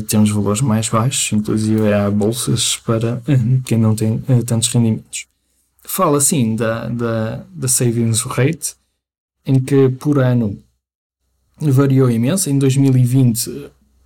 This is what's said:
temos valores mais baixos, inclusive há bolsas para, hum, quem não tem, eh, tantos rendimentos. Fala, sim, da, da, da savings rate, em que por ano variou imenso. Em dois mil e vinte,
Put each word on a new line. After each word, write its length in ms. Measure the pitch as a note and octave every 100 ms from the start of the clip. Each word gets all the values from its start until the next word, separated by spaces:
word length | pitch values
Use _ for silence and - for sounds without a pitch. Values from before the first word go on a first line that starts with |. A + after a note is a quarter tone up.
| G#2+
temos 220 | A2 G#2
valores 320 | G#2 G2+ G#2
mais 260 | C#3 A2 A2
baixos, 460 | A2+ B2+ - -
inclusive 580 | G#2+ G#2+ A2 G#2+ A2 G#2+
há 180 | G#2 G2+
bolsas 680 | G#2 G#2 A#2+ - B2+ - -
para, 440 | - A2+ A#2 A#2+ -
hum, 340 | C3 A2 C3 -
quem 140 | A#2
não 160 | A2 G#2+
tem, 280 | A2 G#2+ -
eh, 160 | B2
tantos 260 | A2+ A2+ -
rendimentos. 560 | A#2+ A2+ G#2+ - - - _ _ _ _ _ -
Fala, 320 | - F3 C#3+
sim, 360 | - D#3+ A2 A2+
da, 340 | A2+ A2+ A#2
da, 540 | A#2+ A#2 A2+ A2 B2+ -
da 140 | E3+ C3
savings 540 | - B2 A#2 A#2 G#2+
rate, 520 | B2+ - C#3 E3+ - - _ _ _ _ _ _ -
em 140 | C3+
que 280 | C3 C#3 C3+
por 280 | C3 D3+ C#3
ano 400 | B2+ B2 G#2+ - - _ _ _ _ _ _ _ _ -
variou 480 | D3+ C3 C#3 C3 B2+
imenso. 400 | A2+ B2 G3 D3
Em 80 | C#3
dois 180 | C3+ C3+
mil 220 | C3+ B2+
e 60 |
vinte, 680 | B2 C3 B2 A2+ - C#3 C#3+ _ _ _